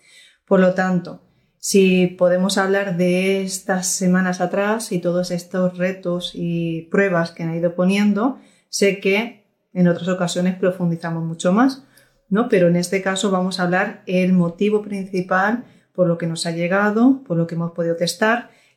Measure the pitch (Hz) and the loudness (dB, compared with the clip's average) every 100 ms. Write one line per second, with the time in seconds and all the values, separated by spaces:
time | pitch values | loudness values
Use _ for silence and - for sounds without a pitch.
0 | _ - - _ - 196 185 185 185 180 | _ -20 -20 _ 0 4 4 2 0 -2
1 | 170 165 _ _ _ _ - 196 190 185 | -4 -16 _ _ _ _ 0 4 6 4
2 | 180 180 180 180 190 196 190 196 202 175 | 2 2 2 2 0 0 0 0 0 0
3 | 180 180 190 196 190 190 - 185 180 - | 0 0 0 -2 -2 -8 -4 -4 -2 -2
4 | 185 180 185 180 180 185 202 220 226 180 | 0 2 0 -2 -2 -2 -2 -2 -4 -4
5 | 175 175 180 175 - 185 180 180 185 190 | -2 -2 -2 -6 -6 -2 -2 0 -4 -4
6 | 180 175 175 - 170 170 170 165 165 202 | -4 -6 -6 -6 -4 -2 -2 -6 -2 0
7 | 196 175 170 - 165 170 170 175 185 202 | 2 2 -2 -4 -6 -2 -2 0 0 2
8 | 208 202 247 262 - _ _ - 202 190 | 2 2 0 -4 -14 _ _ 0 0 0
9 | 196 196 233 - _ _ _ 180 175 170 | 0 0 -2 -8 _ _ _ 2 2 2
10 | 175 185 175 175 180 185 185 180 175 165 | -2 -2 -2 -2 -2 0 -2 0 -2 -4
11 | 170 165 165 165 180 196 269 262 - _ | -6 -6 -6 -4 0 2 2 0 -16 _
12 | _ _ - 190 240 202 175 175 175 196 | _ _ -4 -2 2 4 4 2 0 -2
13 | 190 190 208 185 185 185 180 180 202 - | -2 -2 0 0 -2 -2 -2 0 -2 -6
14 | - 180 180 185 170 170 202 208 208 202 | -4 0 2 4 2 0 0 0 -2 -10
15 | 190 185 180 185 202 240 - _ _ - | -6 -6 -2 0 0 -2 -6 _ _ 0
16 | 175 170 170 165 170 165 170 190 208 208 | 0 0 -2 -4 -6 -4 -2 0 2 4
17 | 247 262 - 165 170 165 170 170 170 170 | 4 2 -2 -2 -2 -2 -6 -4 -4 -2
18 | 175 - 220 240 - _ _ | -2 0 0 0 -4 _ _